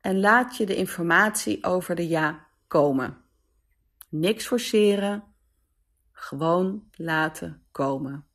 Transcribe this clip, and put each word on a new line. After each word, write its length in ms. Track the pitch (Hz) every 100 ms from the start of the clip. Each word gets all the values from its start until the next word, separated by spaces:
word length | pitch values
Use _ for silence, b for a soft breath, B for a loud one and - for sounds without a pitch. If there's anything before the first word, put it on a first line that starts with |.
en 200 | 196 190
laat 360 | 196 233 254 -
je 100 | 208
de 100 | 196
informatie 880 | 185 - 170 170 214 214 - -
over 300 | - 185 175
de 140 | 170 170
ja 380 | 160 156 156 _ _ _
komen. 520 | 160 143 135 127 - _ _ _ _ _ _ _ _ -
Niks 380 | 156 170 220 -
forceren, 800 | 247 240 214 208 202 202 208 - _ _ _ _ _ _ _ _
gewoon 760 | - - 139 160 175 190 208 -
laten 760 | _ 165 160 156 160 170 151 _
komen. 560 | - 139 135 135 143 -